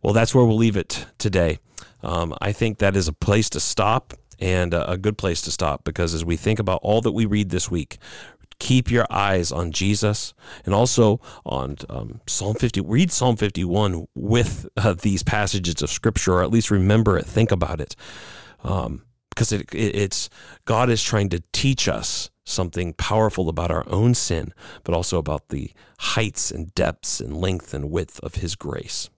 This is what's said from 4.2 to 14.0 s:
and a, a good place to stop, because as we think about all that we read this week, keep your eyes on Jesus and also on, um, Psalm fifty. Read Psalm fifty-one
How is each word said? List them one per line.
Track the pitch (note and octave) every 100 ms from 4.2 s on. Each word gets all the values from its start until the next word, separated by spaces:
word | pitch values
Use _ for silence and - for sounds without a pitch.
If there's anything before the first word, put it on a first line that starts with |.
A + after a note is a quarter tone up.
| _ -
and | F#2 F#2 F2
a, | E2+ C#2
a | F#2
good | G#2 G#2+
place | F#2+ E2
to | -
stop, | - E2 C#2
because | - E2 E2+
as | D#2+
we | E2 E2
think | - A2
about | G2 F#2
all | G2+ A2
that | A2
we | F#2 A2
read | G#2 G2
this | F2+ -
week, | F2 - - - - - _ _ -
keep | - B2+ A#2+
your | A#2 -
eyes | F#2 G2+ F#2+ D#2+
on | C#2 E2+
Jesus | - F#2+ G2+ G#2+ G#2+ - _ - -
and | -
also | G2 B2 - A2 G#2 - -
on, | - C2 C2+ C#2 -
um, | B1 A1 - -
Psalm | - G2
fifty. | A2+ B2+ G2
Read | E2 A#2 F3+
Psalm | - B2+ A2+
fifty-one | G#2 F#2 F2+ F#2+ G#2 F2